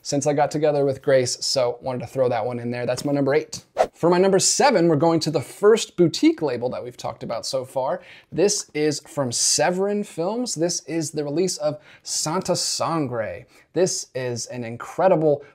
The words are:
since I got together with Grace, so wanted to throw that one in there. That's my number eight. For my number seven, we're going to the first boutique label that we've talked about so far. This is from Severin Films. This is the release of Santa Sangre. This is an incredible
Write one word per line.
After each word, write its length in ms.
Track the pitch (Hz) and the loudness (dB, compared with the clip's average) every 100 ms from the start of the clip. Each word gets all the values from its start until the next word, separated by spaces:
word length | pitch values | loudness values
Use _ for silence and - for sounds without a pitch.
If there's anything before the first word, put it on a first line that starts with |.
since 260 | - 143 151 | -6 -2 0
I 60 | |
got 180 | 147 143 | 2 0
together 320 | 156 151 143 | 2 0 2
with 180 | 139 120 | 0 0
Grace, 360 | 143 131 123 - | 2 4 4 -2
so 400 | - 135 123 - | -2 0 0 -2
wanted 200 | 131 127 | -6 -8
to 60 | 123 | -4
throw 200 | 135 123 | 0 0
that 180 | 117 117 | 0 -2
one 140 | 120 | -4
in 100 | 120 | -6
there. 160 | 123 120 | -4 -4
That's 200 | 123 143 | -2 0
my 80 | |
number 200 | 143 135 | 0 2
eight. 300 | 151 - - - - - | 2 0 -10 -6 -4 -4
For 160 | - 165 | 0 2
my 80 | 180 | 4
number 200 | 190 185 | 4 4
seven, 500 | - - 175 175 170 | 2 4 4 4 4
we're 100 | 147 | 4
going 240 | 165 165 | 4 2
to 100 | 160 | 0
the 100 | 147 | -4
first 540 | - - 208 220 - - | -4 2 4 4 2 2
boutique 460 | 165 - 311 320 | 2 4 2 2
label 280 | 147 120 123 | -2 -2 -4
that 140 | 98 | -4
we've 140 | 123 - | -10 -10
talked 260 | - - | -10 -8
about 220 | - 113 - | -8 -6 -4
so 200 | 131 - | -6 -4
far. 360 | 135 135 180 - - - | -4 -2 -4 -8 -20 -8
This 380 | 156 202 202 - | 0 2 0 -4
is 260 | 147 151 143 - | -2 -2 -2 -6
from 240 | 147 127 | -4 -4
Severin 720 | 113 - - 160 180 202 208 | 0 0 2 0 0 0 -2
Films. 520 | 202 - 175 233 247 147 | -4 -6 -4 -4 -4 -2
This 260 | 175 - - | -2 -2 -6
is 260 | 165 147 | -6 -4
the 120 | 151 | -4
release 340 | 143 151 185 - | -4 -2 -2 -2
of 220 | - - - - | -4 -6 -12 -20
Santa 520 | - - 156 180 185 156 | -8 -6 -4 -4 -2 -2
Sangre. 920 | - - 123 165 131 120 104 107 - _ _ | -2 -4 -2 -2 -2 -4 -6 -8 -16 _ _
This 340 | 156 185 - - | 0 0 -2 -8
is 320 | 127 123 117 - | -6 -6 -6 -8
an 160 | 123 | -10
incredible 800 | 117 117 - - 190 160 156 143 - | -10 -10 -8 0 2 4 2 0 -2